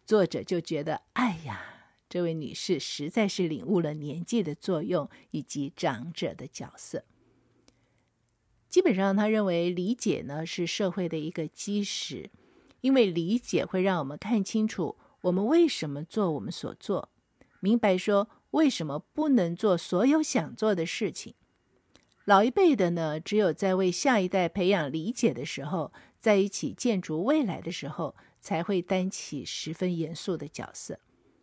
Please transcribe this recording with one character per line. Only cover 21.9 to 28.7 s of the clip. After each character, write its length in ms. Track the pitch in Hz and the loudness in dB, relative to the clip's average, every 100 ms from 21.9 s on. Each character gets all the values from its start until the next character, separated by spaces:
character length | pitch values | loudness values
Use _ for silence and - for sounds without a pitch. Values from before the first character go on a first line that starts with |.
| _ _ _ - | _ _ _ 6
老 180 | 196 | 6
一 80 | 233 | 6
辈 240 | - 370 226 | 6 6 6
的 160 | 175 | 4
呢， 280 | 170 160 156 | 2 -2 -4
只 160 | - 208 | 0 2
有 160 | 196 | 2
在 220 | 151 190 | 2 2
为 180 | 185 185 | 4 2
下 280 | 175 277 233 | 2 2 4
一 80 | 180 | 2
代 200 | 190 170 | 2 0
培 200 | 202 180 | 2 2
养 240 | 196 143 | 2 0
理 200 | 160 175 | -4 -4
解 220 | - 220 | 0 0
的 100 | 123 | 0
时 220 | 147 - 143 | -8 -8 -4
候， 260 | 175 143 - - - | -4 -4 -10 -20 -2
在 160 | 226 202 | 4 4
一 120 | 196 | 4
起 240 | - 120 | -2 -6
建 300 | 98 247 196 | -2 0 0
筑 220 | - 156 | -2 -2
未 200 | 208 311 | 2 2
来 160 | 220 143 | 2 -4
的 120 | - | -8
时 160 | 175 - | -8 -8
候， 280 | 147 156 - - _ | -6 -6 -8 -20 _
才 220 | - 165 | -4 -2
会 180 | 175 | 0